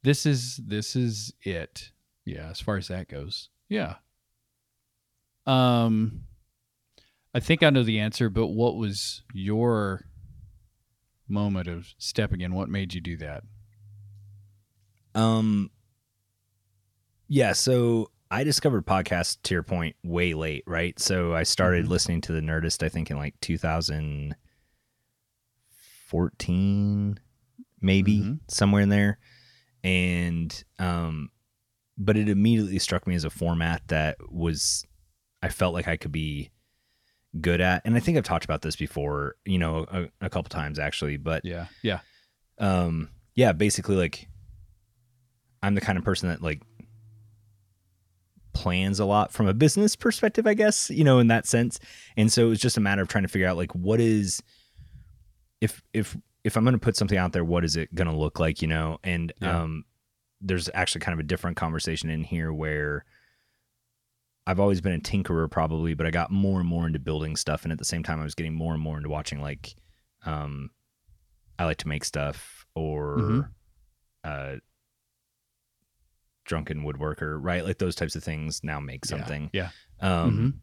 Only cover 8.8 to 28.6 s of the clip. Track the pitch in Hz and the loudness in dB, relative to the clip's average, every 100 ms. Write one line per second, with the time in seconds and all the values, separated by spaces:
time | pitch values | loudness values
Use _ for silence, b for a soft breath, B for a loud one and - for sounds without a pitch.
8.8 | 107 101 - - - 98 95 107 120 113 | -4 -4 -8 -10 -12 -6 -2 2 2 2
9.8 | 101 95 - - - - - - _ _ | 0 -4 -10 -20 -20 -20 -20 -20 _ _
10.8 | _ _ _ _ - 101 104 95 87 85 | _ _ _ _ -4 -2 0 -2 -4 -8
11.8 | 90 _ - - 104 90 90 92 95 98 | -10 _ -6 -2 -2 -2 -4 -4 -4 -4
12.8 | 95 87 85 80 76 71 - - - _ | -4 -8 -8 -10 -10 -12 -16 -20 -20 _
13.8 | - - - - - - - _ _ _ | -20 -20 -20 -20 -20 -20 -20 _ _ _
14.8 | _ _ _ 110 113 110 110 104 98 _ | _ _ _ 2 4 4 4 2 0 _
15.8 | _ _ _ _ _ _ _ _ _ _ | _ _ _ _ _ _ _ _ _ _
16.8 | _ _ _ _ _ 139 113 - - 123 | _ _ _ _ _ 2 4 2 2 4
17.8 | 120 113 107 _ _ 101 147 135 151 113 | 4 2 0 _ _ -2 0 2 2 0
18.8 | - 95 90 87 85 - - 90 - 90 | 2 0 2 -2 -2 -4 -2 -2 -2 -4
19.8 | 80 - 87 85 87 78 80 71 - 82 | -4 -6 -4 0 2 0 -4 -6 -4 -2
20.8 | 87 - - 92 85 82 82 - 92 90 | -2 -2 0 2 2 0 0 2 4 4
21.8 | 82 90 - 85 - 80 78 80 82 - | 2 0 0 -2 -2 -4 0 0 -2 -2
22.8 | 80 80 82 71 73 - - 85 82 80 | -2 -2 -4 -4 -6 -8 -4 -2 0 0
23.8 | 78 76 76 73 73 - _ _ _ _ | -2 -4 -4 -6 -8 -10 _ _ _ _
24.8 | _ _ _ _ _ _ _ _ _ _ | _ _ _ _ _ _ _ _ _ _
25.8 | - - - 82 87 _ - 90 98 101 | -20 -20 -4 0 0 _ -2 2 2 2
26.8 | 101 101 101 104 _ _ _ - - _ | 2 2 0 -4 _ _ _ -20 -20 _
27.8 | 95 95 98 104 101 151 - - | 4 6 4 2 0 -6 -6 2